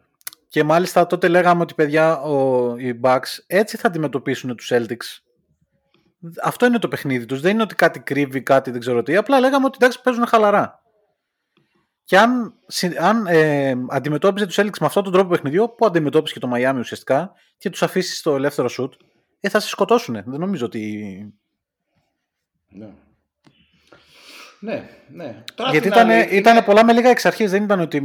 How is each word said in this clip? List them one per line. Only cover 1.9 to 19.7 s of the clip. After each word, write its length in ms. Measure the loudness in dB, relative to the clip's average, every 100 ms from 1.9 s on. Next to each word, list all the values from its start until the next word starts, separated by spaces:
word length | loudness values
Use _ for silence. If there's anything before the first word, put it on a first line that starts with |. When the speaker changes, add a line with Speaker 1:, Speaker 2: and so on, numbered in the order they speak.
| 2 2 0
Speaker 1:
ο, 540 | -2 0 2 0 -2 -4
οι 220 | -8 -2
Bucks 340 | 0 0 -2 -12 -2
έτσι 300 | -2 -2 -2
θα 100 | -4
αντιμετωπίσουν 680 | -2 -4 -4 -4 -6 -8 -10
τους 160 | -2
Celtics. 480 | -2 -2 -8 -12 -18 _ _ _ _ _ _ _ _ _ _ -20 -8
Αυτό 220 | -8 0 0
είναι 140 | 2
το 80 | -2
παιχνίδι 380 | -4 -4 -6 -6
τους. 160 | -2
Δεν 100 | 0
είναι 100 | 0
ότι 140 | -2 0
κάτι 240 | 0 0
κρύβει, 420 | -4 -2 -2 -4
κάτι 300 | 2 2 2
δεν 80 | -6
ξέρω 240 | -2 -2
τι. 120 | 0 0
Απλά 240 | 2 2
λέγαμε 260 | 4 2 0
ότι, 120 | 2
εντάξει, 200 | 0 2
παίζουν 240 | -4 -2 2
χαλαρά. 540 | 4 4 2 0 -8 _ _ _ _ _ _ _ _ _ _ _ _
Και 140 | 0 4
αν 360 | 4 2 -6 -12 _
συ-, 300 | -6 -4 0
αν, 280 | 0 0 2
ε, 460 | 4 4 2 0 -4 -4
αντιμετώπιζε 560 | -6 -4 0 0 0 -2
τους 140 | -2
Celtics 180 | -4 -2
με 60 | -2
αυτόν 180 | -2
τον 100 | 0
τρόπο 160 | 0 2
παιχνιδιού, 440 | -2 -2 -2 -2 0
που 80 | 0
αντιμετώπισε 480 | 0 0 0 -2
και 60 | -6
το 120 | -6
Miami 220 | -2 -2 -2
ουσιαστικά, 520 | -6 -10 -2 -2 -2 _ _ _
και 120 | -10
τους 140 | -4
αφήσεις 340 | -2 -2 -6 -6
στο 180 | -4 -2
ελεύθερο 340 | -2 -2 -4 -6
shoot, 120 | -10 -12 _ _ _ _
ε, 100 | -4
θα 100 | -2
σε 80 |
σκοτώσουνε. 560 | -4